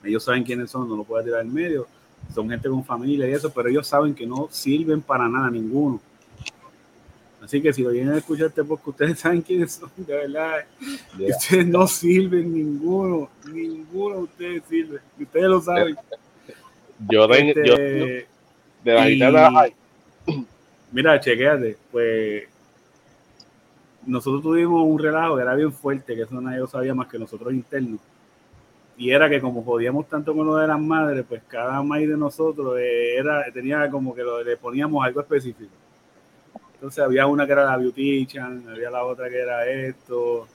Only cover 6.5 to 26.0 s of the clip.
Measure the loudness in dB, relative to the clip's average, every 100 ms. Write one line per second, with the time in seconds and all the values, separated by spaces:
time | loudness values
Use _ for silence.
6.5 | _ -20 _ _ _ _ _ _ _ -4
7.5 | 0 2 2 0 0 0 -2 -2 -2 -2
8.5 | -2 -4 -4 -8 -2 -2 0 0 0 0
9.5 | -2 -2 -6 -16 -16 -6 -6 -4 -6 -4
10.5 | -6 -8 _ -14 -14 -16 -6 -4 -2 2
11.5 | 4 4 4 4 4 4 4 4 0 0
12.5 | -2 -2 -4 -2 0 0 -2 -4 _ -16
13.5 | -10 -10 -10 -12 -6 -6 -6 -10 _ -10
14.5 | -10 -4 -4 -4 -10 _ -16 -4 2 4
15.5 | 4 4 0 0 -2 -12 -18 _ _ -20
16.5 | -20 -20 _ _ -16 0 4 6 6 4
17.5 | 2 4 4 4 -2 -4 -6 -14 _ _
18.5 | _ _ _ 4 6 6 6 6 8 8
19.5 | 8 4 _ _ _ _ _ -6 -6 -8
20.5 | _ _ _ _ 2 6 6 4 2 4
21.5 | 2 0 -6 _ -2 0 0 -2 -6 -10
22.5 | _ _ _ _ _ _ _ _ _ -20
23.5 | _ _ _ _ _ -6 -4 -2 -2 0
24.5 | 2 2 4 4 2 0 0 0 0 0
25.5 | 0 0 -2 -6 -6